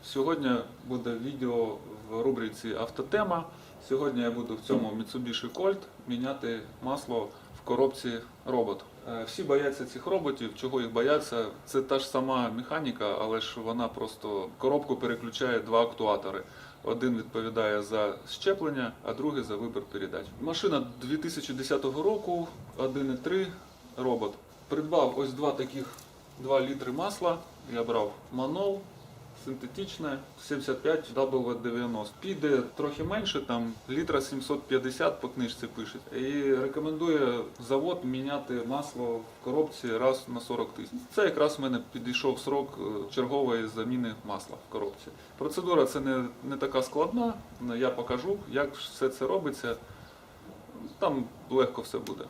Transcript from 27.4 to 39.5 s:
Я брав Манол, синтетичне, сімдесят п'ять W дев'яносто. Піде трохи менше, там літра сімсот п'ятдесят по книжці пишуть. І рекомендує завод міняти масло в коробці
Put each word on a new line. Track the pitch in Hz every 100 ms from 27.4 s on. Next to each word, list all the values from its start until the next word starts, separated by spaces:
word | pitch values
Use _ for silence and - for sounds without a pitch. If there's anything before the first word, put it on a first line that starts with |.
| - - -
Я | 117
брав | 117 117 104 - -
Манол, | 127 131 170 196 196 196 - - - - - -
синтетичне, | 131 127 - 196 - 156 139 - -
сімдесят | - 143 135 131
п'ять | 151 160 - 120
W | 135 131 120 117
дев'яносто. | 120 117 120 113 104 -
Піде | 185 170 147 131 120 -
трохи | 143 147
менше, | 160 - 107 139
там | 135 120 117 110 -
літра | 135 165 147
сімсот | 131 139 127 139
п'ятдесят | - 131 127 127 165 -
по | 131
книжці | 127 120 - 117
пишуть. | - 110 - - 120
І | 131 143 139 131
рекомендує | 131 147 156 156 170 156 131 120 110 - 117
завод | 135 165 175
міняти | 127 127 135 143 - 123 117
масло | 139 143 123 120
в | 117 113 -
коробці | 127